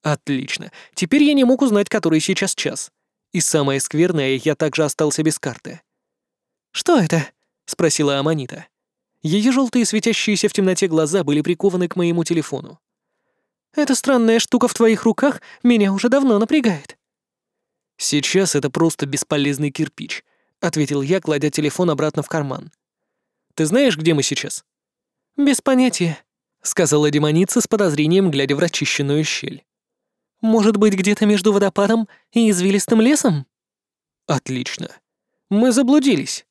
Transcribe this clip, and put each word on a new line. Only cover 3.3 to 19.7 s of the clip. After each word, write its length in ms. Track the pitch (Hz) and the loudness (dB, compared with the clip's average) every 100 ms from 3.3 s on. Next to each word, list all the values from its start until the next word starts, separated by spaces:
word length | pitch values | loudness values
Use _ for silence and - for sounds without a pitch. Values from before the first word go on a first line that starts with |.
И 80 | 175 | -4
самое 400 | - 156 139 135 | 0 0 0 -2
скверное, 600 | - 151 175 165 131 131 | -2 0 0 0 -2 -2
я 120 | 156 | -2
также 300 | 147 156 143 | -2 -2 0
остался 380 | 151 - 156 139 | -2 0 -2 0
без 160 | 156 147 | -2 -2
карты. 420 | - 117 - 170 _ _ _ _ _ _ _ _ _ | -8 -10 -16 -18 _ _ _ _ _ _ _ _ _
"Что 260 | - - 330 | -6 2 2
это?" 300 | 160 165 139 _ _ _ - | 4 0 -2 _ _ _ -16
спросила 520 | - 170 - 147 139 | 0 0 2 0 0
Аманита. 480 | 143 160 127 - - _ _ _ _ _ | 0 -2 -6 -14 -18 _ _ _ _ _
Ее 300 | 156 190 220 | -2 0 2
желтые 320 | 262 254 247 | 2 0 0
светящиеся 640 | 226 214 220 220 - 202 214 | 0 0 0 -2 -2 0 0
в 40 | |
темноте 360 | - 190 180 190 | 0 0 0 0
глаза 360 | 160 156 185 | 0 0 0
были 160 | 143 147 | 0 -2
прикованы 480 | 151 170 196 180 175 | 0 0 0 0 -4
к 80 | 180 | -2
моему 280 | 175 170 | -2 -2
телефону. 540 | 160 170 - 131 147 - _ _ _ _ _ _ _ _ _ | 0 -2 -4 -10 -12 -20 _ _ _ _ _ _ _ _ _
"Эта 200 | - 294 | -4 -2
странная 440 | 262 - 262 226 226 | 0 0 2 2 2
штука 300 | - 247 240 | 0 0 0
в 60 | |
твоих 300 | - 233 220 | 2 2 2
руках 380 | 226 - 285 262 - - | 0 0 0 -2 -10 -4
меня 300 | 240 233 202 | 0 2 2
уже 160 | 196 240 | 0 0
давно 300 | 269 277 208 | 2 2 2
напрягает". 580 | 220 311 233 160 - - _ _ _ _ _ _ _ _ _ _ | 2 2 0 -2 -8 -20 _ _ _ _ _ _ _ _ _ _
"Сейчас 560 | - 147 139 185 190 | -2 -2 0 0 0
это 160 | 147 135 | 0 -2
просто 360 | - 165 - 143 | 0 0 0 -6
бесполезный 640 | 139 - 151 143 135 147 | -6 -4 -2 -2 -2 -6